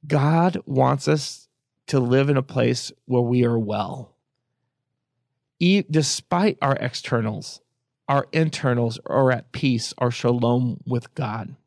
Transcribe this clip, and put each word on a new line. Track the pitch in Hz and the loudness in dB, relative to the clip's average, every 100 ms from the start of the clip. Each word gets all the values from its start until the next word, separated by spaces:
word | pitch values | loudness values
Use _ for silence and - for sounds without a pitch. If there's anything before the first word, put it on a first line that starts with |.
| 151 | 0
God | 147 139 165 180 165 - | 0 2 4 2 0 -4
wants | 131 131 135 147 | 2 2 2 0
us | 151 139 - _ _ _ _ - | -2 -2 -14 _ _ _ _ -2
to | 139 | 0
live | 120 131 139 | 2 2 4
in | 139 | 0
a | |
place | 135 127 120 123 - - - | 0 0 0 0 -6 -16 -2
where | 127 | 0
we | 120 123 120 | 2 2 2
are | 117 | 0
well. | 107 104 95 135 - _ _ _ _ _ _ _ _ _ _ _ _ _ _ _ | -2 -4 -6 -8 -16 _ _ _ _ _ _ _ _ _ _ _ _ _ _ _
E-, | 175 202 185 | 2 4 2
despite | 156 143 - - 175 208 - | 0 0 -4 -4 0 0 0
our | 139 135 | -2 0
externals, | 127 - - 120 110 95 - - _ _ _ _ - | -4 -8 -4 -2 -2 -6 -12 -18 _ _ _ _ -2
our | 139 - | -2 0
internals | 160 160 - 135 120 117 117 - | 0 0 0 0 0 0 -4 -2
are | 127 131 | 2 4
at | 123 - | 2 -4
peace, | - 135 117 - - | -2 0 0 -4 -2
our | 123 | -2
shalom | 120 120 123 117 123 123 - - | 0 0 0 2 2 0 -4 -4
with | 123 - | -6 -6
God | - 131 117 - - | -8 -6 -6 -10 -16